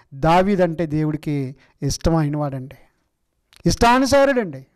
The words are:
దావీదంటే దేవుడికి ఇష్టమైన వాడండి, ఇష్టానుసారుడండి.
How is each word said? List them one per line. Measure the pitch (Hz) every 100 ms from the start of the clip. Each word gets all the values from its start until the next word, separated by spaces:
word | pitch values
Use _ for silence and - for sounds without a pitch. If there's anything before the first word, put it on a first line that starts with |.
| _
దావీదంటే | 135 156 175 190 196 175 160 165
దేవుడికి | 151 156 151 156 143 131 135 _ -
ఇష్టమైన | 139 - - 165 147 147
వాడండి, | 147 135 135 - _ _ _ _ _ _ _ _ 170
ఇష్టానుసారుడండి. | - 240 254 269 277 277 247 190 135 131